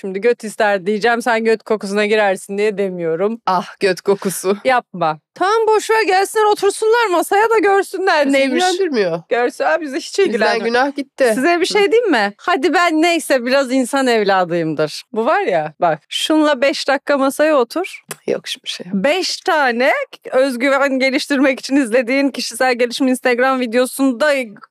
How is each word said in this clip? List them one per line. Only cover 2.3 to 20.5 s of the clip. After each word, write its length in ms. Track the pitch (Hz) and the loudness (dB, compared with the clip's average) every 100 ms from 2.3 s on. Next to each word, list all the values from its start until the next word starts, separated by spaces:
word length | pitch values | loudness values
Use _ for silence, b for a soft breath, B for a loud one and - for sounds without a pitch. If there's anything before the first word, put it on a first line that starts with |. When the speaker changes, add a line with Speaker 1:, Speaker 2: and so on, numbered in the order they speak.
| 190 - 202 | 0 -4 -2
Speaker 1:
diye 200 | 214 190 | -2 -2
demiyorum. 640 | 196 180 165 160 202 233 - | -4 -4 -4 -2 -2 -2 -2
Speaker 2:
Ah 340 | 180 - - | -2 -4 -4
göt 220 | 196 180 | -2 -2
kokusu. 560 | - 196 196 - 185 202 | -2 -2 -2 -4 -4 -2
Speaker 1:
Yapma. 560 | 254 247 - 180 160 156 _ | 0 0 -2 -4 -4 -4 _
Tamam 340 | - 359 453 427 | -4 0 0 2
boş 220 | 427 - | 0 0
ver, 140 | 440 | 0
gelsinler 400 | 381 370 392 427 427 | 2 0 0 0 2
otursunlar 600 | - 403 - 440 466 440 | 2 0 0 2 2 2
masaya 380 | 349 339 403 440 | 0 0 2 2
da 80 | 440 | 2
görsünler 680 | 392 392 - 370 381 320 277 | 2 2 0 -2 0 2 2
Speaker 2:
Bizi 120 | 277 | 2
Speaker 1:
neymiş. 260 | 269 262 | 2 2
Speaker 2:
ilgilendirmiyor. 600 | 370 359 370 247 185 165 - | 0 0 -2 0 0 -2 -2
Speaker 1:
Görse 380 | 233 247 - 277 | 0 0 -2 -2
abi 180 | 320 302 | -2 -2
bizi 120 | 262 | -8
hiç 220 | - - | -4 0
Speaker 2:
Bizden 100 | 381 | 0
Speaker 1:
ilgilendirmiyor. 360 | 214 214 233 233 | 2 0 0 0
Speaker 2:
günah 300 | 240 277 277 | 0 0 -2
gitti. 360 | 269 - 254 214 | -10 -2 0 2
Speaker 1:
Size 240 | 302 349 | 2 2
bir 60 | 359 | 0
şey 260 | 415 403 | 2 4
diyeyim 200 | 440 466 | 4 2
mi? 220 | 247 202 - | 2 0 -4
Hadi 360 | - 349 311 | -2 0 2
ben 280 | 330 349 311 | 2 2 2
neyse 440 | 339 339 - 269 240 | 2 0 0 0 2
biraz 260 | 277 262 | 0 2
insan 360 | 262 240 277 262 | 0 0 0 2
evladıyımdır. 960 | 226 202 190 180 170 160 147 151 - - | 2 2 2 2 0 -2 -2 -2 -4 -8
Bu 120 | 214 233 | -4 0
var 160 | 359 | 0
ya 320 | 349 170 151 - | 0 -2 -4 -2
bak 180 | 175 156 _ | -2 -2 _
şunla 520 | - - 311 302 269 | -6 0 2 2 2
beş 260 | 269 - - | 0 0 -2
dakika 300 | 269 - 285 | -2 0 0
masaya 380 | 269 - 302 294 | 0 0 2 2
otur. 440 | 247 320 381 - - - - | 0 -4 -8 -10 -18 -10 -6
Speaker 2:
Yok 200 | - - | -6 -6
şimdi 220 | - - | -12 -10
şey 160 | - 180 | -12 -6
yap. 80 | 196 | -2
Speaker 1:
Beş 420 | 269 359 - - | 0 0 -2 -4
tane 500 | - 320 262 233 269 539 539 - - | -2 0 0 2 0 0 -4 -12 -4
özgüven 680 | 254 277 | 0 0